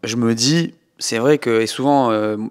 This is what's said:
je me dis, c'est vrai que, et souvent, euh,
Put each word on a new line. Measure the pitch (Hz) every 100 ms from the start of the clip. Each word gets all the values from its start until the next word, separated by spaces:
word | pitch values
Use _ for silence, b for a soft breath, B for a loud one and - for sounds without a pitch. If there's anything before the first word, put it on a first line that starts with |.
je | 107 117
me | 117
dis, | 113 123 165 165 - _ -
c'est | - 113
vrai | 127 147
que, | 123 113
et | 110
souvent, | - 135 143 123
euh, | 110 107 107 110